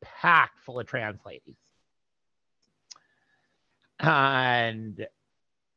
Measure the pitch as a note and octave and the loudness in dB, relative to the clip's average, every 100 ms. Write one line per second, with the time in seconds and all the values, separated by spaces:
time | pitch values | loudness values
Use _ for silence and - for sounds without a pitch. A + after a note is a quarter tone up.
0 | - - F3 D#3+ A#2+ _ - B2 A2+ B2+ | -20 -2 4 4 4 _ -14 -12 -8 -8
1 | G#2+ G2+ G2+ C2+ - - _ _ _ _ | -8 -10 -16 -20 -20 -20 _ _ _ _
2 | _ _ _ _ _ _ _ _ - - | _ _ _ _ _ _ _ _ -20 -20
3 | _ _ _ _ _ _ _ _ _ - | _ _ _ _ _ _ _ _ _ -2
4 | D#3 D3 C3+ C3+ B2+ A#2+ A#2 A2 A2 F#2 | 2 2 2 2 2 2 0 -4 -10 -12
5 | G#2+ _ _ _ _ _ _ | -14 _ _ _ _ _ _